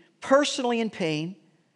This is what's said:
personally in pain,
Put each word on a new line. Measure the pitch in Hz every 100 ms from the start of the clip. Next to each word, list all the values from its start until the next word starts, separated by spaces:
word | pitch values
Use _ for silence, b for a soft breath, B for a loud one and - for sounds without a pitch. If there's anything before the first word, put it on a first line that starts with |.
| b _
personally | - 269 285 - 247 233
in | 226
pain, | - 170 151 165 196 _ _ _